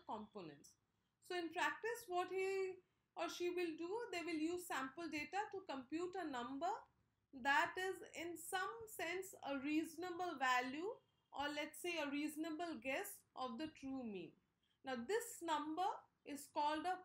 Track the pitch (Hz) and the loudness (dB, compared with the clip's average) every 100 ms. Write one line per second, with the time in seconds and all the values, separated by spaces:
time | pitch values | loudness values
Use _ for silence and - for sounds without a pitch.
0 | - 220 214 208 160 143 - - _ _ | -6 -6 -6 -8 -10 -12 -18 -20 _ _
1 | _ _ - 359 330 339 294 - 453 466 | _ _ -2 -2 0 2 2 2 0 0
2 | - 359 359 381 381 392 381 370 _ _ | 0 2 2 2 2 4 0 -2 _ _
3 | _ - 339 - 349 349 349 311 339 440 | _ -2 -2 0 0 2 0 0 -2 -2
4 | 466 349 320 311 320 359 - 294 269 - | -2 -2 0 2 2 0 0 -2 -2 -4
5 | 339 302 294 381 - 381 370 269 247 311 | -4 -2 0 0 0 -4 -4 -6 -2 -2
6 | 359 381 320 247 247 277 339 480 - _ | 0 -2 -2 -2 -2 0 0 -2 -6 _
7 | _ _ _ 269 262 294 339 370 381 359 | _ _ _ -2 6 6 6 2 0 -2
8 | 320 - 339 330 - 370 392 466 440 - | -6 -6 -4 -4 -2 0 0 -2 -8 -4
9 | 330 359 370 - - 277 285 311 320 - | 0 0 -4 -6 -2 0 4 4 2 -4
10 | 359 349 359 277 262 247 262 294 381 523 | -4 0 -2 2 4 4 4 0 -2 -4
11 | _ _ _ 269 294 294 302 - 349 330 | _ _ _ -2 0 0 -4 -2 -2 0
12 | 285 285 302 302 320 311 349 247 262 294 | 0 0 0 -2 -2 -2 -2 -2 0 0
13 | 403 - _ - 254 233 311 - 269 269 | -2 -8 _ -4 -4 -2 -6 -6 -4 -4
14 | 233 190 165 - _ _ _ _ 262 247 | -2 -4 -6 -12 _ _ _ _ -4 -2
15 | 240 440 - - 339 302 302 320 392 - | 2 0 0 -4 2 2 2 2 2 0
16 | - _ - 285 - 311 294 311 359 359 | -8 _ -10 -10 -2 2 4 4 2 -2